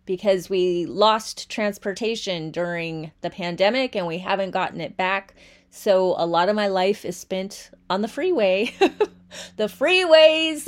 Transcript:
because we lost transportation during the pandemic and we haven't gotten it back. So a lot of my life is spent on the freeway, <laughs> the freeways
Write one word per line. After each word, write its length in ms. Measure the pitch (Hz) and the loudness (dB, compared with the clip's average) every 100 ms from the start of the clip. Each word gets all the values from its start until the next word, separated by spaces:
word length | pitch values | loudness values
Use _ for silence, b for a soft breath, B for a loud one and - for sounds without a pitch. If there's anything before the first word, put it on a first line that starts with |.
| - | -8
because 440 | 185 208 190 - | -2 0 0 0
we 360 | 190 180 175 165 | 0 0 0 -2
lost 640 | 151 214 220 - - - | 2 2 2 -2 -14 -10
transportation 1000 | - 208 202 208 185 226 226 202 175 160 | -4 -4 -4 -8 -4 -4 -4 -6 -6 -6
during 600 | 170 175 170 165 160 156 - | -4 -4 -4 -6 -8 -10 -10
the 80 | 170 | -10
pandemic 680 | - 175 175 196 254 254 208 | -6 -6 0 2 2 -2 -4
and 120 | 175 | -4
we 100 | 165 | -6
haven't 340 | 196 196 190 | -4 -2 -2
gotten 300 | 185 175 165 | -4 -4 -6
it 160 | 156 - | -8 -4
back. 380 | 185 196 - b b b b | -2 -2 -6 b b b b
So 460 | - 220 185 185 - | -4 2 4 4 2
a 80 | 170 | 0
lot 240 | 170 185 | 2 2
of 60 | 214 | 0
my 120 | 202 | 0
life 380 | 185 190 208 - | 0 0 0 -6
is 100 | 180 | -10
spent 560 | - 190 196 - - - - | -8 -8 -8 -12 -20 -16 -6
on 120 | 185 | -4
the 60 | 214 | -4
freeway, 640 | - 349 320 196 190 240 - | -4 -2 2 2 2 -2 0
<laughs> 800 | 381 - 415 - _ - - - | 0 2 -4 -4 _ -18 -14 -6
the 120 | 214 | -6
freeways 1000 | - 294 370 349 320 311 311 320 294 | -2 2 2 6 8 8 6 0 -2